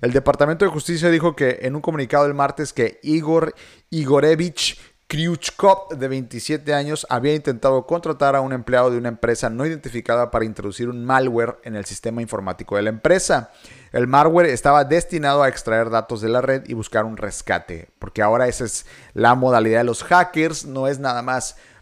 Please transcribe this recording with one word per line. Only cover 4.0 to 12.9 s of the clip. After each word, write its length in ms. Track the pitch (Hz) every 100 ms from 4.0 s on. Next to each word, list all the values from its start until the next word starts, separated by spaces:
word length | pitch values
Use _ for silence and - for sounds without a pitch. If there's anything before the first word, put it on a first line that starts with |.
| 135 139 151 160 175 - - - - _ _
Kryuchkov, 880 | 151 170 165 - - 196 190 - 156
de 120 | 131
veintisiete 640 | 135 120 120 - 151 147
años, 340 | 147 143 151 -
había 240 | 123 135
intentado 520 | 151 147 117 135 131 -
contratar 480 | 170 165 147 139 139
a 60 |
un 100 | 135
empleado 400 | 131 117 123 127
de 60 | 120
una 100 | 120
empresa 420 | 113 117 117 120
no 160 | 113 151
identificada 680 | 156 135 117 - 117 120
para 120 | 117
introducir 460 | 113 107 104 98 120
un 160 | 123 120
malware 540 | 131 131 117 117 -
en 140 | 120 107
el 80 | 98
sistema 360 | - 113 117
informático 540 | 113 107 95 90 - 101
de 60 |
la 80 |
empresa. 640 | 107